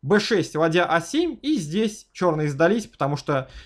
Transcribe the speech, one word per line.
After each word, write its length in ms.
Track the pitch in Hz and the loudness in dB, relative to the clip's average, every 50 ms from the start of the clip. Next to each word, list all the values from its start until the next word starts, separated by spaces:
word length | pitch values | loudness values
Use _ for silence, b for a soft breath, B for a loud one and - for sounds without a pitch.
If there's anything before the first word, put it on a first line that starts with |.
Б 180 | - 139 202 208 | -2 2 2 2
шесть, 360 | 208 - 233 185 151 - - | 2 2 0 0 0 -2 0
ладья 280 | 151 165 165 160 180 175 | 0 0 2 4 2 2
А 140 | - 160 170 | 2 0 0
семь, 380 | 165 - - 311 359 330 240 - | 0 0 -2 0 0 -2 -4 -4
и 140 | - 285 311 | -2 -2 -2
здесь 540 | 226 156 147 160 214 220 208 214 - - _ | -2 -2 -2 -2 -2 -2 -2 -4 -8 -18 _
чёрные 380 | _ - 185 175 156 156 151 147 | _ 0 0 0 2 2 -2 -2
сдались, 380 | 139 139 165 175 214 233 202 | 0 2 2 2 2 0 -2
потому 280 | - _ _ 139 139 147 | -8 _ _ -2 -2 -2
что 340 | 139 - - 147 135 127 b b b b | -4 -2 -2 -2 -2 -2 b b b b